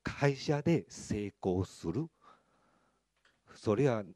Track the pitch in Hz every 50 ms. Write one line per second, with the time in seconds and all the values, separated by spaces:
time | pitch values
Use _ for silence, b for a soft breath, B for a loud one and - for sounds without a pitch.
0 | - - - - 143 143 139 131 - - 147 143 151 170 170 123 - - - -
1 | - - - 104 104 101 - - - 98 87 92 92 - - - - 82 82 120
2 | 165 165 b b b b b b b b b b b b b b b b b b
3 | b _ _ _ _ _ _ _ _ - - - - 110 104 104 143 139 120 110
4 | 101 82 85